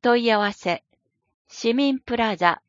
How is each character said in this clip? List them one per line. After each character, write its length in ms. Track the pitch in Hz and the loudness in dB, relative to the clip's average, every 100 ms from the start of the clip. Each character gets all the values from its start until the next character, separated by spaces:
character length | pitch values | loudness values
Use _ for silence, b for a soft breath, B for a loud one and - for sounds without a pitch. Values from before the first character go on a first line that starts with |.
問 240 | 247 240 233 | 2 2 2
い 60 | |
合 80 | 214 | 0
わ 140 | 202 | 0
せ、 300 | 208 180 175 _ _ _ _ _ _ _ | -4 -6 -6 _ _ _ _ _ _ _
市 260 | - 226 | -6 -2
民 260 | 240 277 269 | 0 0 -2
プ 180 | - 233 | -6 -2
ラ 180 | 220 185 | -2 0
ザ 260 | 175 - | 0 0